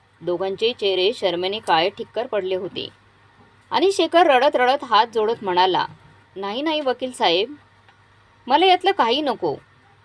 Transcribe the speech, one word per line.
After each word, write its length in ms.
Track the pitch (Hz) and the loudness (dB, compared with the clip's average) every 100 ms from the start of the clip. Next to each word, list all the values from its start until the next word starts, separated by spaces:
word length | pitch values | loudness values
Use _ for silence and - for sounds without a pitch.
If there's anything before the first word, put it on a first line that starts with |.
| _ _ | _ _
दोघांचे 520 | 165 175 190 190 226 247 | -6 -4 -4 -4 -4 -2
चेहरे 320 | 202 185 190 247 | -2 0 0 0
शरमेने 440 | 190 170 185 220 | -2 -2 -4 -6
काळे 300 | 208 160 185 | 0 0 0
ठिक्कर 380 | - 208 - 254 | -4 -10 -8 -6
पडले 280 | 208 185 185 | -4 -4 -6
होते 340 | 180 127 - - _ _ _ _ _ _ - | -8 -12 -14 -16 _ _ _ _ _ _ -6
आणि 200 | 247 370 | 0 0
शेखर 360 | 392 330 339 339 | 0 2 4 4
रडत 280 | 254 285 294 | 4 4 2
रडत 280 | 247 277 | 2 0
हात 240 | 254 214 233 | 2 2 2
जोडत 300 | 220 214 233 | 0 -2 -2
म्हणाला, 420 | 196 180 190 165 - - - _ _ 185 | -2 0 2 0 -4 -10 -20 _ _ -12
"नाही, 260 | 196 233 | -10 -6
नाही 200 | 311 302 | -4 -2
वकील 300 | 269 247 254 | -2 -4 -6
साहेब, 420 | 247 196 170 240 294 _ _ _ _ _ _ _ _ - | -2 2 2 -2 -8 _ _ _ _ _ _ _ _ 0
मला 180 | 285 381 | 2 4
यातलं 260 | 370 370 | 4 2
काही 300 | 381 233 269 | 0 0 0
नको, 340 | 285 - 165 135 - _ _ _ | -2 -4 -4 -6 -12 _ _ _